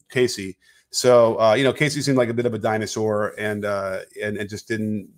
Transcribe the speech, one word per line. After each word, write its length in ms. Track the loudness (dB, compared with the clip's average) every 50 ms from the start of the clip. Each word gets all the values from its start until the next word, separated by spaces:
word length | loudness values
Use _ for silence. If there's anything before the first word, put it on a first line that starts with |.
| _ _
Casey. 480 | 0 0 0 0 0 -4 -10 -10 -12 -14 _ _ _ _ _ _
So, 500 | -8 0 4 6 6 8 6 6 4 4
uh, 140 | 4 4 4
you 100 | 4 4
know, 80 | 2
Casey 300 | 2 2 0 -2 -2 -2
seemed 160 | -2 0 2 2
like 120 | 2 2
a 40 | 0
bit 120 | -2 -2
of 80 | -2 -2
a 60 | -2
dinosaur 760 | -2 -2 -2 -2 -4 -4 -4 -2 -2 0 0 0 -2 -2 -4 -6
and, 240 | -6 -4 -4 -4 -4
uh, 360 | -4 -4 -4 -4 -4 -6 -8 -10 -12 _ -8
and, 140 | -6 -6 -6 -6
and 120 | -8 -8
just 180 | -10 -12 -8 -6
didn't 400 | -6 -4 -4 -4 -4 -6 -8 -12 _